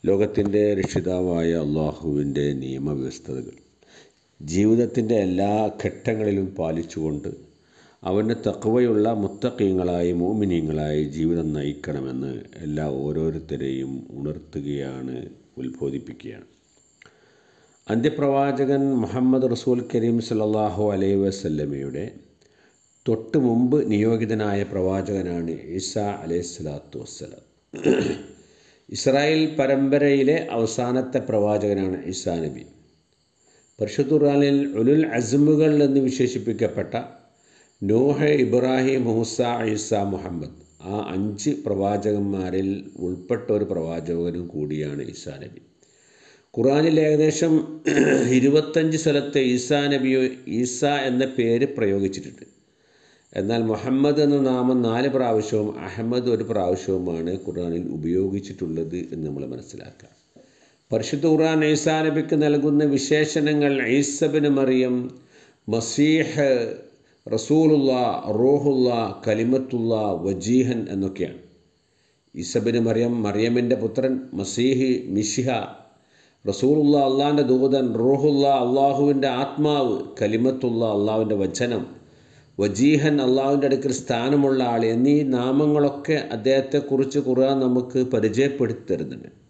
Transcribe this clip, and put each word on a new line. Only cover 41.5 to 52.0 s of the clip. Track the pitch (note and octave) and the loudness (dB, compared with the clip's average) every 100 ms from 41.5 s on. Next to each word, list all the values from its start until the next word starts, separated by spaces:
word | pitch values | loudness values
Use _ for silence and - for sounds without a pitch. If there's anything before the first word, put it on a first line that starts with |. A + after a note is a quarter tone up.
| C#3+ | -4
പ്രവാചകന്മാരിൽ | A2 G2 G2 G#2 G#2+ G#2 G2+ G2 F#2 F#2+ G2 G2 - - | -4 -2 0 0 0 -2 -2 -4 -2 -2 -2 -4 -8 -8
ഉൾപ്പെട്ട | F2+ F#2 - A#2 - | -6 -6 -4 -6 0
ഒരു | G#2 | -2
പ്രവാചകനും | G2+ F2 D#2+ E2 D#2+ E2+ F2 E2+ F2 | 0 -4 -4 -6 -4 -4 -2 -4 -8
കൂടിയാണ് | D2+ D2 D2+ D2 C#2+ | -6 -6 -4 -6 -6
ഈസാ | C2 - - C#2 | -10 -12 -14 -14
നബി. | D2 - _ _ _ _ _ _ _ _ _ | -16 -20 _ _ _ _ _ _ _ _ _
ഖുർആനിൽ | - B2+ C#3+ D#3+ D#3 | 0 2 4 4 4
ഏകദേശം | D3+ D3+ D#3 - E3 D#3 - - - | 4 4 4 2 2 2 0 -6 0
<clears throat> | D3 D3 C3+ B2 | 2 4 4 4
ഇരുപത്തഞ്ച് | B2+ C3+ D3+ D3 E3+ D#3+ D#3 | 4 6 4 2 0 0 0
സ്ഥലത്ത് | D#3+ C#3+ C#3 C#3+ B2+ | 2 0 0 0 2
ഈസാ | B2 B2 C#3+ C#3+ | 0 0 0 2
നബി, | C3+ C3 C3 C3 C3 - | 0 2 2 0 -2 -6
ഈസ | G#2+ B2 - D3 C#3+ | -2 -2 0 0 0
എന്ന | C3 B2+ C3 | 0 0 0
പേര് | B2+ A#2 A#2 C#3 | 0 2 2 0
പ്രയോഗിച്ചിട്ടുണ്ട്. | C3 G#2+ G2 | 0 0 2